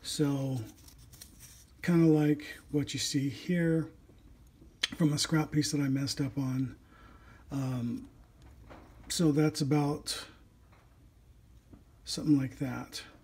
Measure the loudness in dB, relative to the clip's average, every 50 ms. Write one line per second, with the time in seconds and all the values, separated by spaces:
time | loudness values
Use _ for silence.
0 | -10 -10 -2 0 0 0 0 -2 -2 -4 -4 -6 -8 -10 -14 -20 -20 -20 -20 -20
1 | -20 -20 -20 -20 -20 -20 -20 -20 -20 -20 -20 -20 -20 -20 -20 -8 -2 2 4 6
2 | 6 6 6 6 6 4 2 0 -2 -14 -16 -18 -16 -4 -2 -2 -2 -2 -4 -4
3 | -4 -2 0 0 0 -2 -4 -6 -6 -4 0 0 2 2 2 2 0 -4 -8 -20
4 | -20 -20 -20 -20 -20 -20 -20 -20 -20 -20 -20 -20 -20 -20 -8 -6 -6 -6 -2 2
5 | 2 2 2 2 0 0 2 0 0 2 0 0 0 0 0 0 0 2 0 0
6 | -2 -4 -2 -2 -4 -4 -2 -2 -2 -2 0 -2 -2 -4 -6 -12 -20 -20 -20 -20
7 | -20 -20 -20 -20 -20 -20 -20 -20 -16 -8 -6 -4 -4 -2 -4 -4 -4 -4 -6 -6
8 | -10 -14 -20 -20 -20 _ -20 -20 -20 -20 -20 -20 -20 -20 -20 -20 -20 -20 -20 -20
9 | -12 -8 -2 2 2 4 4 4 4 2 2 0 0 2 2 2 2 0 -2 -4
10 | -6 -8 -10 -10 -10 -14 -18 -20 -20 -20 _ _ -20 -20 -20 -20 -20 -20 -20 -20
11 | -20 -20 _ -20 -20 -20 -20 -20 -20 -20 -20 -20 _ -20 -20 -20 -20 -20 -20 -20
12 | -12 -10 -8 -4 4 4 4 4 4 0 -4 -6 -6 -6 -6 -8 -10 -10 -12 -14
13 | -16 -16 -20 -20